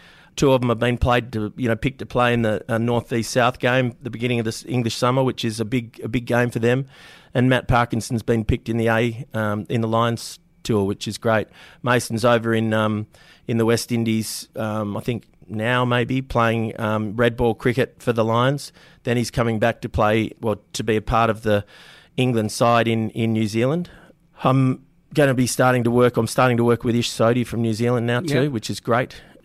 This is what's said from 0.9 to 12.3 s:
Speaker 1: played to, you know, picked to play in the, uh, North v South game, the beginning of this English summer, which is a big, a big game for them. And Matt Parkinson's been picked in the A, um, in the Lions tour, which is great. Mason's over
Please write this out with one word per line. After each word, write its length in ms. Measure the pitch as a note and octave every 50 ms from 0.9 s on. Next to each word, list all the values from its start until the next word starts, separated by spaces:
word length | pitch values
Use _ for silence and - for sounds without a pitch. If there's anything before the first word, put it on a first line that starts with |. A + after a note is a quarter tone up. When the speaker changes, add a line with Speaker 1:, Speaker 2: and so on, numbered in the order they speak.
| B2
Speaker 1:
played 360 | A#2 - C3 B2 B2 A#2 A#2
to, 200 | A2+ A2 G#2+ G#2 -
you 120 | - B2+ A2+
know, 80 | A2+
picked 220 | A2+ - C3+ C3 -
to 80 | A2
play 260 | A2 - B2 B2 A#2+
in 100 | A#2+ A#2+
the, 220 | A2+ G#2+ G#2+ - - -
uh, 100 | A#2 A2
North 320 | A2+ A#2+ A#2+ A#2 - -
v 120 | A#2+ A#2
South 360 | A2 - - C3 A#2 B2 - -
game, 360 | - B2 B2 C3 B2+ A#2+ A2+ -
the 80 | C3 B2+
beginning 300 | A#2 A#2 A#2+ B2 B2 A#2
of 80 | A2
this 180 | A2+ A2 - -
English 280 | - B2 B2 A#2 A2+ -
summer, 280 | - C3 B2 B2+ C3+
which 220 | C3+ B2+ A2+ - -
is 160 | A#2 G#2+ A2+
a 40 | A2+
big, 360 | G#2 C3 B2+ A#2 A2+ - -
a 60 | - A2
big 160 | A2 B2+ A#2+
game 240 | - A#2+ A#2+ B2 A#2+
for 120 | - A#2+
them. 260 | A2 A#2+ B2 C3 C#3 - - - - - - - - - -
And 160 | C3 B2 B2+
Matt 180 | C3 B2 - -
Parkinson's 540 | C3 A#2 A#2+ - - A2+ - - B2 A2+
been 220 | - - A#2 A2+ G#2+
picked 240 | - C3 A#2 - A2+
in 100 | A2 A#2
the 100 | A2+ A2+
A, 380 | A2+ A2+ A#2+ A#2+ A2+ A2+ C#3+ - -
um, 320 | A2 A2 G#2 G#2 G#2+ F#2+ -
in 140 | B2 A#2
the 60 | A2+ A2
Lions 500 | A2+ A2+ A#2 A#2 A#2 A2+ - - - - _ _ _ _
tour, 220 | - - A2+ G#2 G2
which 220 | F#2+ G#2 - -
is 120 | A2+ G2+ -
great. 300 | - A#2 A2 G#2+ - - - - - - - -
Mason's 420 | - B2 B2 A#2+ - - A#2 A2 A2
over 300 | A#2+